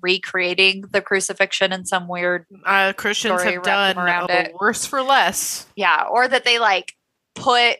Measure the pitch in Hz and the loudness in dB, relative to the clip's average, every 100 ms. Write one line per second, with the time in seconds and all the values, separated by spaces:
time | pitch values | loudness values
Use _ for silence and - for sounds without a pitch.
0 | 180 185 - 185 175 180 190 190 196 202 | -2 -2 -2 -4 -2 2 2 0 -4 -4
1 | 196 196 185 190 196 - 190 185 185 185 | -2 -2 -2 -2 -2 0 -2 -2 -4 -4
2 | 175 175 180 175 170 190 185 196 190 196 | -4 -4 -2 -2 -6 -10 0 2 2 0
3 | 214 208 220 180 180 180 185 196 196 190 | -4 -2 -2 0 0 -2 0 2 2 0
4 | 175 175 180 180 175 175 208 233 - 277 | 0 0 0 0 0 0 0 0 -4 -4
5 | 262 269 180 190 - - - - 185 156 | 2 4 4 0 -6 -8 -12 -2 2 2
6 | - 233 254 254 247 233 220 185 - - | 2 0 2 0 2 2 2 0 -2 -16
7 | _ _ _ - 269 240 240 - | _ _ _ -6 2 4 4 0